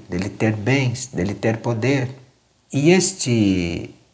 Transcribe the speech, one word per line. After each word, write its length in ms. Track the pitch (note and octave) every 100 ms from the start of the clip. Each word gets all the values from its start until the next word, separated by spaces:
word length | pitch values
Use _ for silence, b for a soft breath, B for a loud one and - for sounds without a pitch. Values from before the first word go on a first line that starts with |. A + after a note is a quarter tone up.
| -
dele 200 | F2+ -
ter 280 | - A2 G#2+
bens, 500 | - C#3 B2+ - -
dele 280 | - F#2+
ter 240 | G2+ A2+ A2+
poder. 500 | B2+ A2+ B2 C#3 B2 - - _ _ _ -
E 180 | C3+ C#3+
este 1000 | F#3 - - C3 A#2 G2+ F#2 F2 F2 - - _